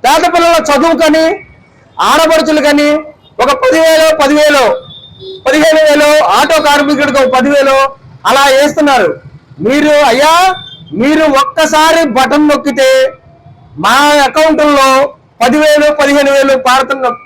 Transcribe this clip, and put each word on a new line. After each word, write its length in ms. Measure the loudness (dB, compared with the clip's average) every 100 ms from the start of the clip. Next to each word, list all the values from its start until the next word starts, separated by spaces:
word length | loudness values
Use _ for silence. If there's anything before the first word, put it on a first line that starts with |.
పేద 200 | 2 0 0
పిల్లల 220 | 0 0 0 0
చదువుకని, 560 | 0 0 0 0 2 0 -4 -12 -20 _ _ _ -6 -2
ఆడపడుచులు 500 | 0 2 0 0 0 0
కానీ 200 | 0 0 -2 -6 -20 _ -6
ఒక 80 | -4 0
పదివేలు, 440 | 0 0 2 2 0 0
పదివేలు, 420 | 0 0 2 2 0 -2 -10 -20 -20 -20 -20 -10 -4
పదిహేను 340 | 0 2 2 2
వేలు, 240 | 2 2 0 0 -2
ఆటో 200 | 0 0 0
కార్మికుడికి 520 | -2 -2 -2 -2 0
ఒక 80 | 0 0
పదివేలు 400 | 0 0 2 0 -2 -4 -20 -10 -2
అలా 160 | 0 2 2
వేస్తున్నారు. 520 | 0 0 0 0 0 -4 -14 -20 _ -8 -4
మీరు, 280 | 0 0 2 2
అయ్యా, 220 | 2 2 2 0 -2 -14 -20 -14 -4
మీరు 220 | -2 0 0 0
ఒక్కసారి 600 | -2 -2 -2 0 0 0 0 -2
బటన్ 300 | 0 0 0
నొక్కితే 380 | -2 -2 0 0 2 0 -6 -20 -20 -20 -20 -20 -6
మా 120 | -2 0 2 2 0
అకౌంట్లలో 600 | 0 0 2 0 2 2 2 -2 -6 _ _
పదివేలు, 460 | -2 2 2 2 0 0
పదిహేను 320 | 0 0 0 0
వేలు 200 | 0 0 0
పారుతున్న 400 | -2 -2 -4 -4 -6